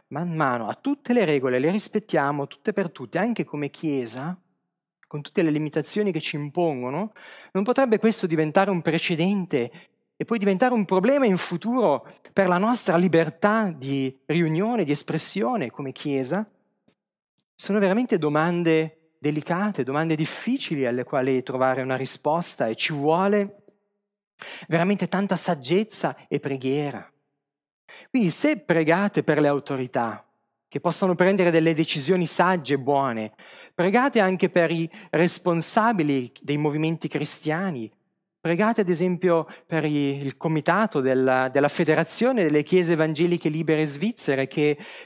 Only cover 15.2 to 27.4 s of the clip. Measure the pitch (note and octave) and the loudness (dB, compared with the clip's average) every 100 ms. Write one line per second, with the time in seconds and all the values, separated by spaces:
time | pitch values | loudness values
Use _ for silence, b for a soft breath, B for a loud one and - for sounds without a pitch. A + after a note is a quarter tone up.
15.2 | - F#3+ A3 A#3+ B2 - C3+ C3 D3+ C3+ | -4 -4 -2 -2 -4 -8 -12 -8 -4 -4
16.2 | B2+ F3+ G#3+ _ _ _ _ _ _ _ | -2 -4 -6 _ _ _ _ _ _ _
17.2 | _ _ _ _ - G#3 G3 G3+ B3+ F#3+ | _ _ _ _ -2 2 2 2 0 0
18.2 | D3+ D3 E3 F3 E3+ D#3+ D#3+ - _ _ | 0 0 0 0 2 2 0 -6 _ _
19.2 | D3 D3+ C#3+ F3 G#3 G3 B2+ C#3+ E3 D#3 | -4 -4 -4 -2 -2 -2 -4 -2 -2 0
20.2 | D#3+ - - C4+ - D3+ B2+ A#2+ B2 C#3+ | -2 -4 -4 -4 -4 -2 -2 -2 -2 -2
21.2 | B2+ C3 B2 C3 C3 C3 C3 C3 C3 - | 0 0 -2 0 0 0 -2 -4 -4 -4
22.2 | D3+ D#3+ E3+ - A#2 A2+ - D3 C#3+ E3 | -2 -2 -2 -2 -4 -2 -4 -2 0 2
23.2 | G3 G#3 G3+ - - _ _ _ _ _ | 2 2 -2 -8 -20 _ _ _ _ _
24.2 | _ _ B B B E3 F3+ G3+ F3+ F#3 | _ _ B B B -2 0 0 -2 -2
25.2 | G3 F#3 - D#3+ B2 F3+ G#3+ - D#3+ - | -2 -2 -2 -4 0 0 0 -4 -4 -6
26.2 | - D3 D3 C3+ C3 C#3+ D3 A#2 - _ | -6 -6 -4 -4 -2 -2 -2 -8 -14 _
27.2 | _ _ | _ _